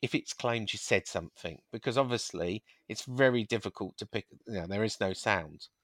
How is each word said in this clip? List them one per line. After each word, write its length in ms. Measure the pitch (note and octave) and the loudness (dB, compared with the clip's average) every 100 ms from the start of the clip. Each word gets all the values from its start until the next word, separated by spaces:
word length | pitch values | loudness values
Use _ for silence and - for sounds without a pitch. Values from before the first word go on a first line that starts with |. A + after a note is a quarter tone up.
if 140 | B2+ | -2
it's 180 | D#3 - | -2 -2
claimed 400 | - B2 A#2 G#2 | -2 0 0 -2
you 60 | G2+ | -6
said 280 | - G2+ - | 2 2 2
something, 540 | F#2 E2+ - F2 D#2+ - | -4 -6 -8 -10 -10 -10
because 280 | - - A#2+ | -4 0 2
obviously 640 | C3 A#2+ - F2+ F2 G#2+ - _ - | 2 0 -2 -4 -4 -4 -8 _ -10
it's 140 | - | -10
very 420 | - B2+ C3+ B2 | -6 4 6 6
difficult 540 | G#2+ A#2 G2 - F#2 - | 2 -2 -2 -6 -8 -8
to 80 | G2+ | -6
pick, 200 | A2+ - - - | -6 -6 -14 -8
you 80 | |
know, 120 | G#2 E2 | -6 -2
there 180 | G2+ | 0
is 140 | A2 - | 0 0
no 140 | G2 | -2
sound. 540 | F#2+ A#2 G2 D#2 D#2 - _ | 0 2 2 0 -12 -20 _